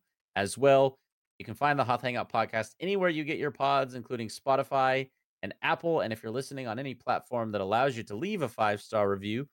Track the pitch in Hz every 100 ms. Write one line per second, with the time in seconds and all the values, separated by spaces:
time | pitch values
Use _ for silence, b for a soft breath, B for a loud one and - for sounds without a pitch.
0 | _ _ _ 95 98 117 135 135 135 -
1 | _ _ _ - 101 107 143 143 120 120
2 | 127 120 95 117 107 113 110 - 175 196
3 | 180 156 147 131 143 - 139 139 135 123
4 | 113 123 110 - - 135 135 135 131 131
5 | 135 _ _ - 101 - 143 160 170 160
6 | 104 113 113 117 135 139 123 110 139 117
7 | - 107 - 120 113 104 98 113 139 117
8 | - 104 180 214 131 - 107 104 - 110
9 | 101 98 101 113 139